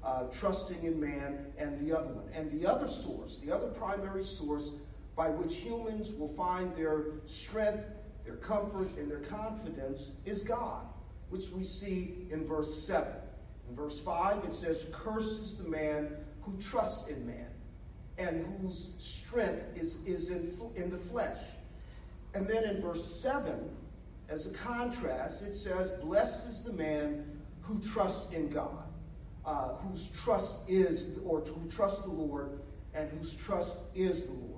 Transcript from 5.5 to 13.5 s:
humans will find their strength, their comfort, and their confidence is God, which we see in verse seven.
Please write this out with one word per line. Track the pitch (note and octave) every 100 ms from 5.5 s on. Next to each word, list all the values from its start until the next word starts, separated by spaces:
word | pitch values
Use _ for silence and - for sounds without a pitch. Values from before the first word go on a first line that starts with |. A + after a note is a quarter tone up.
| -
humans | A3+ A#3 A3+ G#3+ -
will | - D3
find | D3 D3+ F3+ F3+ E3
their | D#3+ D3+ D3+ D3+ -
strength, | - - G#3+ G#3 G#3 G3+ - - - -
their | -
comfort, | - G#3 G3 G3 F#3 D3+
and | D3
their | D3
confidence | D3 G#3 A3 G#3+ D#3+ C3+ C3+ C#3 - - G3
is | G3+
God, | - A#3 - - - - - - -
which | F#3 -
we | F3+
see | F#3+ - G3+ F#3 E3+ - -
in | D#3
verse | C#3+ D#3 D3+
seven. | - - F3 - - - - -